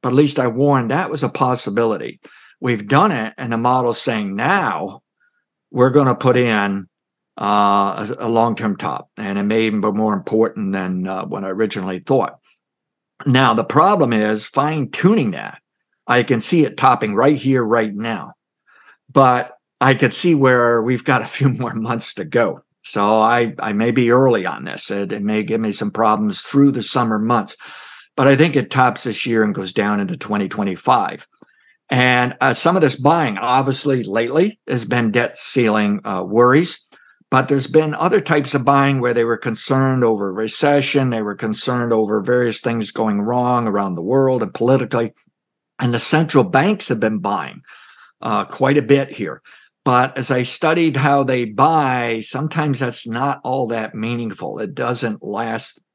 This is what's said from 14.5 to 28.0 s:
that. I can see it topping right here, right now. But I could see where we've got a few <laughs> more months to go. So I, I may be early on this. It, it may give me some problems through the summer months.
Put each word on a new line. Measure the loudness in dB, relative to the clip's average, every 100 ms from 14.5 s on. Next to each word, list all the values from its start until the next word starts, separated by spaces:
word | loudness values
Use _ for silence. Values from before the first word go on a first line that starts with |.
| -2 -2 -2 -4 0 2 4 0
that. | -4 -12 -16 _ _ _ _ 0
I | 0
can | 2 0
see | 2 2
it | 2 2
topping | 2 2 0 2
right | 2 2
here, | 0 0
right | 2 0 0
now. | -4 -6 -8 -10 -20 _ _ _ _ _ _ _
But | 4 4 4 -2 -12 _ _
I | 2
could | 4 2
see | 2 2
where | 4 4 4 4 2
we've | 0 -2
got | 0 0
a | -2
few | 0 0
<laughs> | 0
more | -6
months | -6 -4 -6 -6 -10
to | -4
go. | 0 0 -2 _ _
So | -8 -2 2 4
I, | 4 2 0 -4
I | -4
may | -2 0
be | 2 4
early | 4 4 2 -2
on | -8
this. | -10 -10 -6
It, | -6 -6
it | -4
may | -2 -2
give | -2 -2
me | -4
some | -4 -6
problems | 0 2 2 0 -4
through | -2 4 4
the | 2
summer | -2 -2 0 0
months. | 0 0 -2 -12 -18 -20 -20 -20